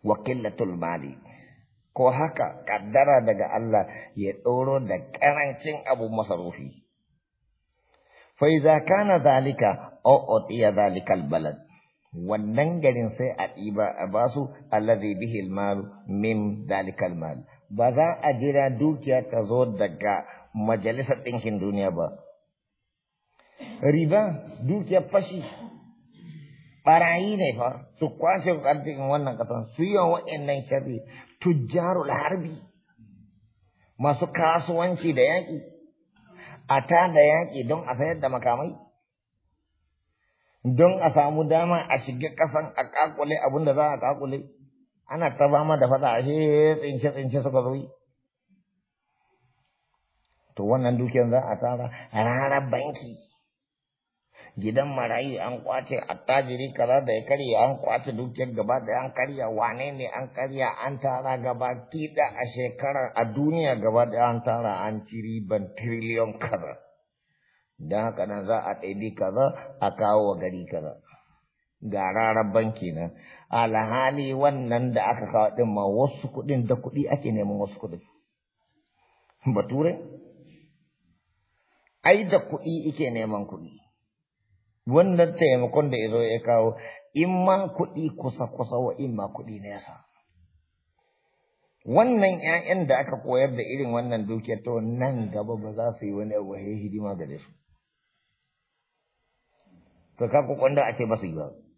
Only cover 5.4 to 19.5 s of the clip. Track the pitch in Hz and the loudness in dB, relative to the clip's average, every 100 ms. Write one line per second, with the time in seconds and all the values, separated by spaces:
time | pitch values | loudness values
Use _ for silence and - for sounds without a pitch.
5.4 | 143 131 156 151 - 127 113 110 98 87 | -2 -4 -8 -6 -2 -2 0 -4 -2 -4
6.4 | 87 - 67 - _ _ _ _ _ _ | -6 -10 -16 -18 _ _ _ _ _ _
7.4 | _ _ _ _ _ _ _ _ _ _ | _ _ _ _ _ _ _ _ _ _
8.4 | 147 160 151 151 151 190 208 175 139 131 | 4 6 6 4 4 2 4 4 6 4
9.4 | 135 - 107 92 - - 120 139 - 110 | 2 2 2 0 -8 0 6 6 6 0
10.4 | - 113 107 101 101 92 - 95 71 80 | 0 2 2 4 2 0 -2 -2 0 -2
11.4 | 78 73 - _ _ _ _ 82 87 107 | -2 -8 -20 _ _ _ _ -12 -4 -4
12.4 | 104 117 156 175 147 120 113 - 127 - | 0 0 0 2 2 2 -4 -2 -4 -2
13.4 | 95 - 104 104 101 - 92 107 120 131 | -6 -6 -4 0 -2 -2 -2 0 0 0
14.4 | 139 - - 110 107 110 104 95 113 110 | -6 -10 -2 0 2 2 2 -4 -4 -4
15.4 | 92 98 101 101 98 - - 98 110 110 | -4 -4 -2 -4 -6 -16 -8 -2 0 0
16.4 | 104 104 104 98 95 95 92 85 80 65 | -2 -4 -4 -4 -4 -4 -4 -4 -8 -10
17.4 | - _ _ 104 120 123 165 165 147 123 | -14 _ _ 0 2 4 2 2 0 0
18.4 | 139 139 135 120 151 147 139 127 123 117 | 2 2 2 0 0 0 0 0 0 -4
19.4 | 104 | 0